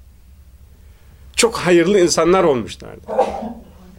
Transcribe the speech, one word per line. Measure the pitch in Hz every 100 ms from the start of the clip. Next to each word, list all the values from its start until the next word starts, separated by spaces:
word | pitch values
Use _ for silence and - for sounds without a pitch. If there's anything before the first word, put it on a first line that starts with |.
| - - - - - - - - - - - - - -
çok | 226 -
hayırlı | 151 175 170 208
insanlar | 175 156 165 185
olmuşlardı. | 175 127 95 - - - - 214 - - 226 - - - -